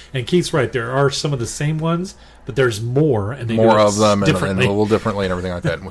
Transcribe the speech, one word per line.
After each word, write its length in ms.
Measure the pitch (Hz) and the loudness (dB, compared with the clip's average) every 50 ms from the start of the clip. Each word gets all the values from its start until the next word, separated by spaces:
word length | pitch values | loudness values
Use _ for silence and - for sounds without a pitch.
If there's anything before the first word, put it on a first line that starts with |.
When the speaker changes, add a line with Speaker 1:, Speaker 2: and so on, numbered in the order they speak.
| - - | -14 -10
Speaker 1:
and 140 | - 127 110 | -8 -8 -4
Keith's 260 | - 180 175 165 - | 0 0 0 0 0
right. 180 | - 147 120 - | 0 -2 0 0
There 200 | - 120 113 120 | -2 -4 -4 -2
are 180 | 131 139 143 135 | 0 2 2 2
some 240 | 139 - - 151 | 0 -2 -4 -4
of 60 | 147 120 | -4 -4
the 80 | 113 | -4
same 320 | - - - 147 151 156 156 | -6 -6 -4 -4 -4 -2 -2
ones, 360 | 160 165 170 170 185 196 - - - - - - - | -2 -2 -2 -2 -4 -8 -12 -18 -20 -20 -20 -18 -14
but 100 | - 110 | -6 -2
there's 280 | 139 131 120 104 101 | 0 0 0 0 -2
more, 500 | 113 120 123 139 160 151 120 104 98 104 | -4 -2 0 2 2 2 2 0 -2 -4
and 160 | 139 - 117 110 | -6 -6 -6 -2
they 80 | 113 | 2
Speaker 2:
more 140 | 113 113 113 107 | 4 4 6 6
Speaker 1:
do 20 | 107 | 6
it 40 | 104 | 4
Speaker 2:
of 100 | 104 101 | 4 4
them, 260 | 104 107 104 101 101 | 4 4 4 4 4
and, 20 | 98 | 2
and 80 | 95 92 | 2 0
Speaker 1:
differently. 320 | 92 92 98 95 95 - | 0 0 -2 0 0 0
Speaker 2:
a 20 | 101 | 0
little 160 | 101 104 107 | 2 0 0
differently, 400 | 101 110 98 - 113 98 101 98 | 2 2 0 0 -2 -2 -2 -2
and 60 | 92 | -2
everything 200 | 90 90 90 92 | -2 -4 -4 -6
like 100 | 87 87 | -6 -4
that. 180 | - - 82 80 95 90 | -4 -4 -4 -6 -8 -8